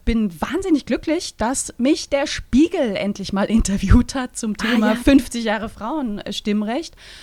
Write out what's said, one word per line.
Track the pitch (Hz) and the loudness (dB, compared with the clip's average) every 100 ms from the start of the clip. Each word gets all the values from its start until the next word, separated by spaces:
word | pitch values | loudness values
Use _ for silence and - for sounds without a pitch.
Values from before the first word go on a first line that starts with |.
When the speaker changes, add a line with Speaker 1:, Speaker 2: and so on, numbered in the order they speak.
| - | -2
Speaker 1:
bin | 226 208 165 | -2 -2 -4
wahnsinnig | - 311 381 294 - | -6 -4 0 0 0
glücklich, | 240 - 330 - - | -4 -2 -4 -4 -6
dass | 226 269 - - | -4 -4 -6 -2
mich | 254 330 - | 0 0 -2
der | 277 302 | -4 -2
Spiegel | - - 254 339 370 247 190 | -6 0 2 4 2 -2 -2
endlich | 202 202 185 | -4 -4 -4
mal | 196 - | -2 2
<laughs> | |
interviewt | 226 202 196 190 240 240 | 2 2 0 6 6 6
hat | 277 254 - | -2 -8 -6
zum | 220 202 | -6 -4
Speaker 2:
Ah, | |
Speaker 1:
Thema | 226 233 214 | 0 2 2
Speaker 2:
ja. | 240 | 4
Speaker 1:
fünfzig | 285 269 - 240 220 | 6 4 4 -4 -4
Jahre | 214 208 | -4 -6
Frauenstimmrecht. | - 214 311 247 208 - 196 214 208 214 262 330 - - - | -10 -6 -6 -6 -6 -8 -6 -4 -2 -2 -4 -8 -14 -20 -20